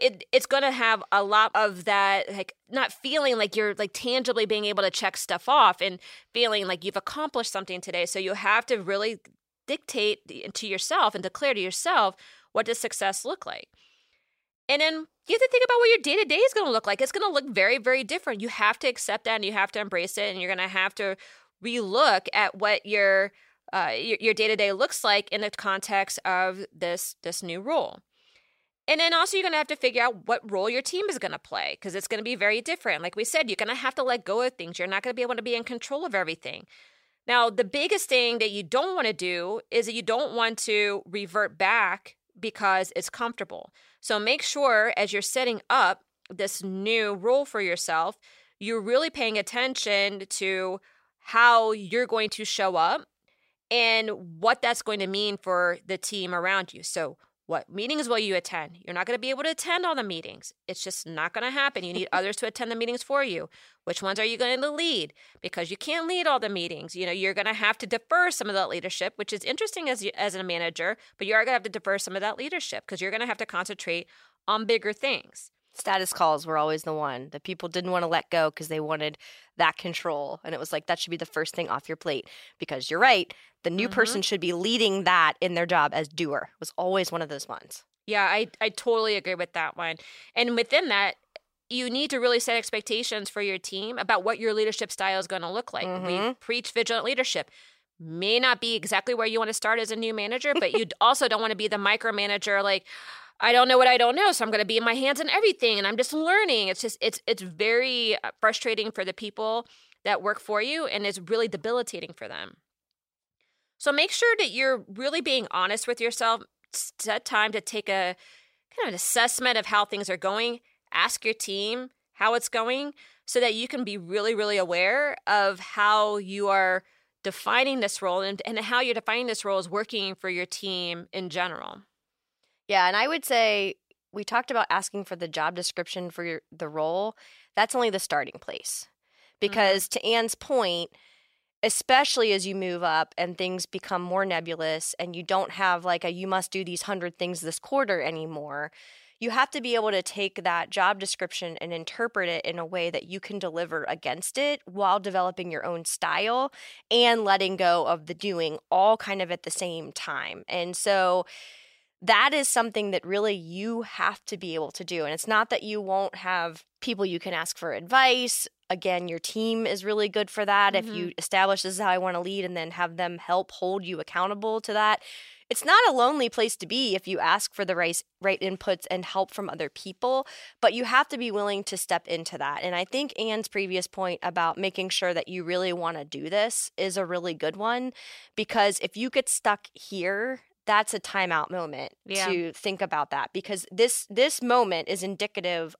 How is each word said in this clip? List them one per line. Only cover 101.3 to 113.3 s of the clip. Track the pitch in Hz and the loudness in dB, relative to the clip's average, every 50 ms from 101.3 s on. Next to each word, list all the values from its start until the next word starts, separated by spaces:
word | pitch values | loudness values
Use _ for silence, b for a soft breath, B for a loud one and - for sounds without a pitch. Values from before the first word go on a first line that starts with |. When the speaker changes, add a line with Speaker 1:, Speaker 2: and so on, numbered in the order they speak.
| 226 214 | 2 2
Speaker 1:
wanna | 226 220 214 | 0 0 -2
be | 190 214 214 | -2 -2 -2
the | 214 202 | 0 0
micromanager, | 202 202 214 226 - 226 214 208 202 202 202 202 - 214 202 196 196 | 2 2 2 2 2 0 0 0 0 0 0 0 0 2 2 2 4
like, | 202 196 190 - B B B B B B B B B B B | 2 2 0 -2 B B B B B B B B B B B
"I | - 226 | 4 6
don't | 240 247 247 254 | 8 8 8 8
know | 254 254 | 8 8
what | 254 254 | 10 10
I | 247 247 | 8 8
don't | 240 240 247 | 6 6 6
know, | 320 403 403 | 6 4 4
so | 339 - 233 | 4 4 2
I'm | 214 | 2
gonna | 220 208 214 | 2 2 2
be | 185 220 220 | 2 2 2
in | 233 | 2
my | 233 226 | 2 2
hands | 262 262 269 285 269 | 2 2 0 0 0
in | 320 302 | 0 0
everything, | - 381 440 427 359 - - 233 220 202 | 2 4 4 4 4 4 4 2 4 4
and | 196 196 | 2 0
I'm | 214 226 | 2 0
just | 254 - - | 0 0 0
learning." | 311 320 330 370 415 427 370 269 220 208 190 | 0 2 4 4 4 4 4 2 2 2 0
It's | 185 - | -2 -2
just, | - 226 - - | -4 -6 -4 -2
it's, | - 226 - - _ | -2 -2 -2 -2 _
it's | - 233 185 | -2 -2 -2
very, | 185 185 165 156 208 220 233 240 254 262 254 240 233 220 214 - - | -4 -8 -4 0 2 2 4 4 2 2 0 0 0 0 0 -2 -2
uh, | - - _ | -6 -4 _
frustrating | - 220 220 - - 240 220 208 214 214 | 2 2 2 2 0 -2 0 0 -2 -4
for | - - 190 | -4 -4 -4
the | 185 185 | -4 -6
people | - 214 208 - - 220 220 220 233 233 b b b b b b b b | -6 -8 -10 -8 -4 -4 -2 -2 -4 -4 b b b b b b b b
that | 196 208 - | -2 -2 0
work | 185 208 214 214 | 0 -2 -2 -2
for | - - 214 208 | -2 -2 -2 0
you, | 214 254 294 320 311 | 0 0 -2 -2 -4
and | - - 208 202 202 | -4 -4 -4 -4 -4
it's | 196 196 | -4 -6
really | 180 160 220 226 233 226 | -6 -4 -2 0 0 -2
debilitating | 190 185 147 220 240 247 240 - - 170 165 - 165 | -4 -4 -4 -4 -2 -2 -4 -4 -8 -10 -12 -12 -14
for | - 113 104 | -14 -14 -12
them. | - 73 90 98 - _ _ _ _ _ _ _ _ _ _ _ _ _ _ _ | -12 -12 -12 -12 -16 _ _ _ _ _ _ _ _ _ _ _ _ _ _ _